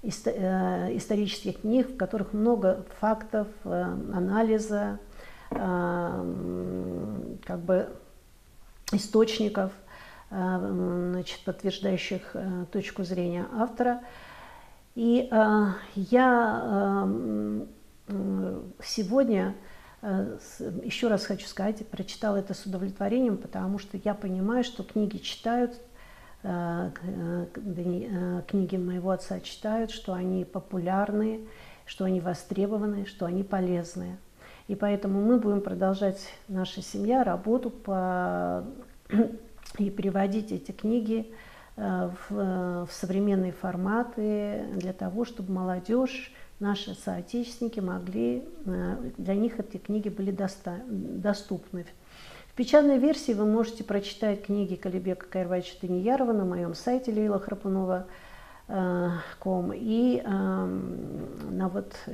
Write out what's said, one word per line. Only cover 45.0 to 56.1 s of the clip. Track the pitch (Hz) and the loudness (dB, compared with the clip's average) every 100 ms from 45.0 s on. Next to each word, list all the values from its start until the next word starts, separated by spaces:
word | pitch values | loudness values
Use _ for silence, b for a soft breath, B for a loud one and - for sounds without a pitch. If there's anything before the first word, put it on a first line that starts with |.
| 185 196 240 | -4 -2 -4
чтобы | - 190 | -4 -4
молодёжь, | 185 185 180 180 240 262 262 - B B - | -2 0 -2 0 2 2 -2 -12 B B -4
наши | 202 202 - | -2 -2 -4
соотечественники | 185 - 180 180 240 240 - 233 220 | -8 -6 -6 -4 -4 -4 -4 -4 -2
могли, | 185 185 180 202 240 247 294 - 190 | -2 -4 -4 0 0 0 -6 -8 -4
э, | 180 180 226 240 - | -2 -2 -4 -6 -6
для | 185 196 | -2 2
них | 226 220 | 2 0
эти | 202 185 | -8 -8
книги | - 208 208 | -4 -2 -2
были | 190 196 | -2 -4
доста-, | 190 190 - - 175 254 | -2 -4 -4 -8 -8 -6
доступны. | 196 - - 202 202 - 180 - 180 165 - B B B B B | -6 -6 -2 0 -2 -4 -8 -6 -10 -10 -16 B B B B B
В | |
печатной | - 247 302 285 262 | -4 8 8 10 8
версии | 285 302 - | 6 4 0
вы | 208 214 | 2 4
можете | 220 220 - | 4 2 -2
прочитать | 214 202 202 - 214 202 | -2 -2 -2 -2 0 0
книги | - 202 190 180 | 0 0 0 -2
Калибека | 190 185 185 180 - | -2 -2 -2 -4 -4
Каирбаевича | 185 180 180 180 - | -4 0 -2 -2 -8
Даниярова | 180 180 202 | -2 0 2